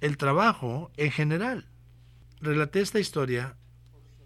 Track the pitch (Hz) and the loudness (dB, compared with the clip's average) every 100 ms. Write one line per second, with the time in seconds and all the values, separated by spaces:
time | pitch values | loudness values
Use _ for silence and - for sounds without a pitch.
0 | 147 143 143 147 220 202 127 123 170 - | -4 0 2 4 4 2 -2 -6 -8 -2
1 | 151 131 151 160 226 233 - - - - | -2 0 0 0 -2 -6 -10 -20 -20 -20
2 | - - - - 151 151 147 190 202 214 | -20 -20 -20 -8 -2 0 0 0 0 0
3 | - 160 131 123 127 - - - - - | 0 -2 0 -2 -4 -10 -20 -20 -20 -20
4 | - - | -20 -20